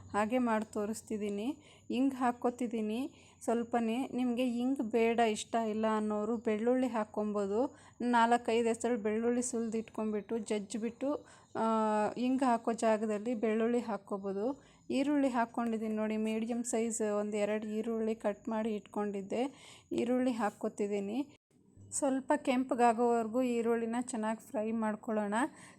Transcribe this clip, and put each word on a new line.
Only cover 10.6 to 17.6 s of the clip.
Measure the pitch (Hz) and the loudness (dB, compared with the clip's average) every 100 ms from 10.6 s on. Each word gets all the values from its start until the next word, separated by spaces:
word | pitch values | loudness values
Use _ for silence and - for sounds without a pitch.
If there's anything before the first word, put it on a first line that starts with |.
| 196 220 226 233 269 294 - - - - | -4 -4 -6 -4 -4 -4 -6 -20 -10 -2
ಆ, | 226 220 214 214 214 - | 0 2 2 2 0 0
ಹಿಂಗ್ | 247 262 | 0 2
ಹಾಕೋ | 262 233 233 | 2 2 0
ಜಾಗದಲ್ಲಿ | 226 226 214 220 208 220 | 0 2 2 0 -2 -2
ಬೆಳ್ಳುಳ್ಳಿ | 233 220 220 226 240 | -2 0 2 2 0
ಹಾಕ್ಕೊಬೋದು. | 226 202 - 202 196 196 226 277 - - - | -2 -6 -6 -6 -4 -2 -2 -4 -10 -16 -4
ಈರುಳ್ಳಿ | 247 277 294 269 | 0 2 2 2
ಹಾಕ್ಕೊಂಡಿದ್ದೀನಿ | 240 233 - 233 220 220 | 2 0 -2 -2 -2 -2
ನೋಡಿ, | 214 214 220 | -2 -2 0
ಮೀಡಿಯಮ್ | 220 220 226 240 | 0 -2 -2 -4
ಸೈಜ್ | 240 226 233 226 | -2 0 0 0
ಒಂದು | 214 208 208 208 | 0 0 0 0
ಎರಡು | 208 214 | 0 0